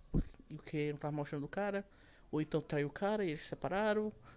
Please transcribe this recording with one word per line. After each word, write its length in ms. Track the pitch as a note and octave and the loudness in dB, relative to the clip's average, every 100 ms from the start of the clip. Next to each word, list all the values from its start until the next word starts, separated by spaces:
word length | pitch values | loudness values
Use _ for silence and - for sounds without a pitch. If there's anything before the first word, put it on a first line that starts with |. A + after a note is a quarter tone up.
| - D#3 - - - | -2 0 0 -8 -14
porque 440 | D#3 - D#3 D3 | -12 -4 0 0
não 80 | D3 | -2
tava 160 | D3+ D3 | -2 -2
mostrando 300 | D3 D3 C#3+ | -2 -4 -4
o 40 | |
cara, 360 | G3 G3+ G3 - - - - - | -2 0 -2 -4 -18 -20 -20 -2
ou 80 | D#3 | 0
então 220 | D3+ D#3 | 2 0
traiu 260 | - D3+ C#3+ | 2 0 0
o 40 | |
cara 340 | - G3+ G#3+ F#3 | 2 2 4 2
e 40 | |
eles 120 | D3+ | 0
se 80 | - | -4
separaram, 640 | - C3+ F#3+ G#3+ G#3+ G#3+ - - | -4 0 2 4 4 0 -4 -20